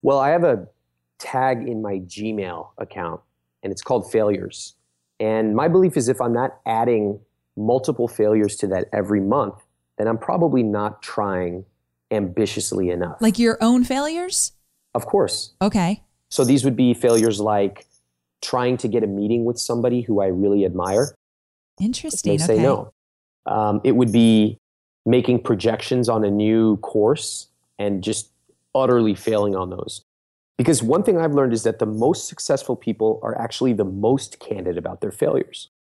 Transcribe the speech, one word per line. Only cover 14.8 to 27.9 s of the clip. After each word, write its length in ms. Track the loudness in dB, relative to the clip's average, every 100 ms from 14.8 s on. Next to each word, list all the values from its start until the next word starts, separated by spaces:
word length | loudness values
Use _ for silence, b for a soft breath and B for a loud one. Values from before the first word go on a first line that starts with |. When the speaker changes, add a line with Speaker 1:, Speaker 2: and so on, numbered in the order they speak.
| _
Speaker 1:
Of 120 | -6 -2
course. 480 | 0 0 -2 -10 _
Speaker 2:
Okay. 400 | -2 0 -2 -2 _ _ _
Speaker 1:
So 140 | 0
these 200 | 4 4
would 120 | 2 2
be 160 | 2
failures 480 | 4 4 4 4 0
like 460 | 0 0 0 -4 -20 _ _ _ _ _
trying 360 | -6 -2 0 -2
to 100 | 0
get 160 | 0
a 20 | 0
meeting 380 | -2 0 0
with 140 | 0 -4
somebody 440 | -4 -2 0 0
who 180 | 0 0
I 60 | 0
really 380 | 0 2 2
admire. 500 | 0 -2 0 0 0 -4 _ _ _ _ _ _
Speaker 2:
Interesting. 520 | -4 -4 -6 -6 0
Speaker 1:
They 60 | 0
say 160 | 2
Speaker 2:
Okay. 80 | 4
Speaker 1:
no. 300 | 4 2 -4 _ _ _ _ _ -4
Um, 340 | -2 0 0
it 80 | 2
would 200 | 2 4
be 460 | 6 6 6 4 -2 _ _ _ _ 2
making 360 | 2 4 0
projections 680 | 2 0 0 -2 -2 0 0
on 160 | 2
a 60 | 2
new 460 | 2 2 4 4 2
course 680 | 0 2 2 2 -4 -12 -16 _ _ _
and 240 | -4